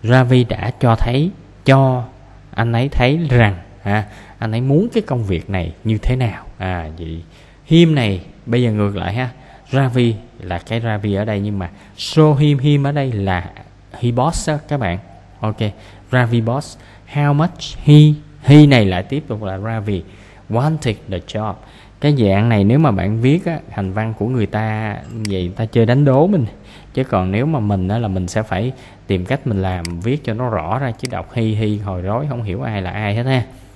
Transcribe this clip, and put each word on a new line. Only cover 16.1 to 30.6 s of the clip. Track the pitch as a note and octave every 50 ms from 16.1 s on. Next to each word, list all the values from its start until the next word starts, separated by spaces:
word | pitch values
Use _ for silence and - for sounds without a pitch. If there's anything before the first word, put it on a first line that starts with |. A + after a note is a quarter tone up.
Ravi | - B2+ B2 A#2 A#2+ A#2
boss. | A2 A2+ A#2+ C#3 D3+ - - - - - - - - - -
How | D3 C#3+ C#3+ C#3+
much | D3 D#3+ F3 - - - - - - -
he, | - D3 D3+ D3+ D3+ D3 D3 - - - - -
he | - C#3+ D3+ D3+
này | C#3+ C#3 B2 G#2+
lại | F#2+ F2+ F2 F#2+
tiếp | - C#3 C#3+ D3+
tục | - A#2+ G#2 G#2+
là | F#2+ F#2+
Ravi | F#2 G2+ A2+ A2+ A2 G2+ G#2+ G2+ F2+ E2 - - - - - - - - -
wanted | G#2+ A2+ C3+ D#3 D#3+ D3+ - B2+ G#2 - - -
the | F#2+ F2+ -
job. | - - G#2+ G#2+ G#2+ F2+ - - - - - - - - -
Cái | - D3 D3
dạng | C3+ A2 G2 F#2+ G2+ A2 A#2
này | A2+ G#2 G2
nếu | G2+ A#2+ D3
mà | E3 C#3+
bạn | G#2 F#2 F2 G2 G#2+ A2+
viết | A#2 C3 D3 F3+ G3
á, | - E3 - - -
hành | - G#2+ G2 F#2+ F#2
văn | G#2+ A2 A2+ A2 -
của | -
người | A#2 C3 A#2+ G#2
ta | G2 - G#2+ A2 A2 A2 G#2+ A2 A2 G#2 - - -
vậy, | - A2+ G#2+ G#2 G2 F#2 F2+
người | F2 F#2
ta | - A2
chơi | A2+ - A#2+ A2+
đánh | A2 B2 C#3 D3
đố | C#3+ B2+ C3+ D#3
mình. | F#3+ G#3 E3 A#2 G2+ - - - - - - - - -
Chứ | B2+ C3
còn | - - F#2+ F#2 F#2+
nếu | F#2+ G#2+ C3
mà | D#3+ D#3+ C3+
mình | G#2+ G#2 G2+ F#2+ F#2
á, | F#2 G#2
là | A#2 A#2+
mình | G#2 F#2+ F#2 F#2
sẽ | E2+ - G#2+ A2
phải | - - F2+ A2 B2+ B2+ - - - - - -
tìm | - G2+ F2+ F2+
cách | F2+ B2+ C#3+ -
mình | - A2 F#2+
làm | F#2+ F#2+ F#2 F2+ E2+ E2+ F2 E2+
viết | F2+ A2+ C3+ D3+ -
cho | - A2
nó | A2 B2+ B2
rõ | A2 F#2